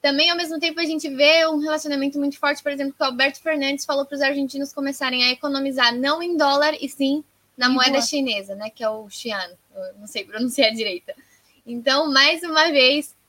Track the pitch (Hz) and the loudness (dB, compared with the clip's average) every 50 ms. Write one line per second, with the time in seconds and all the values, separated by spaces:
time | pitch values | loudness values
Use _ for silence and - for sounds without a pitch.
0 | - 285 277 277 311 349 349 339 349 311 330 311 320 330 311 330 339 302 320 302 | 0 0 2 2 2 2 2 0 -2 -4 -4 -4 -4 -4 -2 -2 -2 -2 -2 -2
1 | 311 302 269 262 285 294 320 330 320 320 320 294 294 311 311 311 311 302 285 277 | -4 -6 0 4 6 6 6 6 4 4 2 0 0 0 -2 -2 -2 -2 -2 -2
2 | 277 277 285 285 285 285 277 - - 285 294 285 - 294 285 277 277 277 269 _ | -2 -2 -2 -2 -4 -4 -4 -2 -2 -2 -2 -2 -4 -6 -4 -4 -4 -6 -4 _
3 | 302 269 254 240 269 277 277 - _ 320 311 294 277 277 285 277 - - 294 277 | -4 -2 0 0 0 0 0 -4 _ -2 -2 0 0 -2 -2 -4 -4 -2 -2 -2
4 | 277 277 285 277 285 269 285 277 277 254 - 277 277 277 - 294 277 277 277 - | -2 -4 -4 -2 0 0 0 0 -2 -4 -4 -6 -8 -8 -6 -6 -6 -6 -4 -4
5 | 277 254 254 254 247 247 254 247 - 294 277 269 269 277 262 262 247 240 247 240 | -4 -4 0 0 0 0 0 -2 -4 -4 -2 -2 -2 -2 0 2 2 2 2 2
6 | 254 285 302 330 339 349 349 311 302 277 277 285 294 302 311 - - 277 - - | 0 0 0 0 -2 -2 2 2 4 4 4 4 2 2 0 -2 -6 -10 -4 -2
7 | 277 269 277 302 302 _ _ _ _ _ _ - 247 247 262 269 254 262 269 269 | 0 0 0 -2 -4 _ _ _ _ _ _ -2 0 2 2 4 2 4 2 2
8 | 240 - 302 294 269 254 220 202 196 196 196 196 214 220 220 - 233 214 214 220 | 0 0 -2 -2 0 0 -2 -4 -6 -8 -12 -10 -10 -12 _ -4 -4 -4 -4 -4
9 | 220 202 202 - - 233 214 196 185 175 180 _ _ _ _ 196 185 185 196 202 | -10 -14 -16 -12 -8 -6 -6 -6 -6 -8 -12 _ _ _ _ -14 -14 -14 -14 -18
10 | 208 214 - 220 190 185 202 220 240 254 247 - 254 220 220 226 220 208 185 175 | -20 -10 -10 -10 -10 -8 -6 -4 -4 -2 2 4 4 4 4 2 -4 -4 -6 -8
11 | _ - - _ _ _ _ _ _ _ _ _ _ 233 240 240 233 269 262 285 | _ -14 -20 _ _ _ _ _ _ _ _ _ _ -12 -12 -4 0 0 2 2
12 | 320 302 269 269 277 302 339 320 339 339 311 311 311 339 302 277 254 254 285 302 | 2 2 4 4 4 4 2 0 -4 -2 2 2 4 4 4 6 6 6 4 2
13 | 294 - - _ _ | -2 -6 -14 _ _